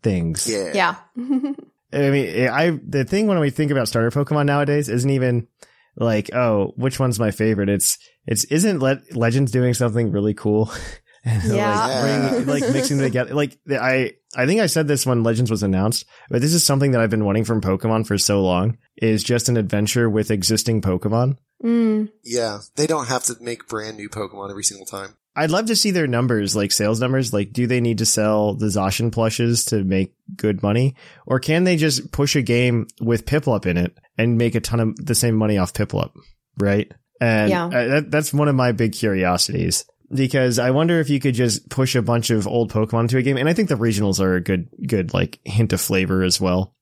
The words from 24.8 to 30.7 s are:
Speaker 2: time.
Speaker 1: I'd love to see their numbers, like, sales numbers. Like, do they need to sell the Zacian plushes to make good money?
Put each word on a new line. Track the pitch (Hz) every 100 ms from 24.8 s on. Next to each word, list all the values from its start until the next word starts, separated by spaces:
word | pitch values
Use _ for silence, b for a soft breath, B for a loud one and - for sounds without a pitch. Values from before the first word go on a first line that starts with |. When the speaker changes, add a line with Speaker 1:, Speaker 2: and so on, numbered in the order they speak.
| 95
Speaker 2:
time. | 98 95 _ _ -
Speaker 1:
I'd | 156
love | 175 226
to | 220
see | 214
their | 180 147
numbers, | 120 127 113 98 107
like, | 101
sales | - 104 113
numbers. | 127 131 117
Like, | 101 101
do | - 120
they | 127
need | 117 110
to | 113
sell | - 107 107 104 101
the | 107
Zacian | 98 95 - 117
plushes | 110 113 - 117 117 -
to | 110
make | 95 95 95 _ - -
good | 107 98
money? | 101